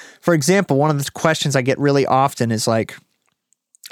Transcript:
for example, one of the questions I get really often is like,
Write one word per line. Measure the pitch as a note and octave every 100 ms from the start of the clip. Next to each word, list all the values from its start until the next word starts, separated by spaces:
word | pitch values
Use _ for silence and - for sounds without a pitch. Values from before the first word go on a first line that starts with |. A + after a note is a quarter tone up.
| - -
for | -
example, | E3 C#3 G3 F#3 C3+
one | D3+
of | C#3+
the | C#3
questions | - E3 D#3 D3+ C3+
I |
get | B2 C3
really | C#3+ C#3
often | - C3 C3+ - A#2
is | A2 A#2+
like, | A2+ G#2 - _ _ _ _ _ _ _ _ -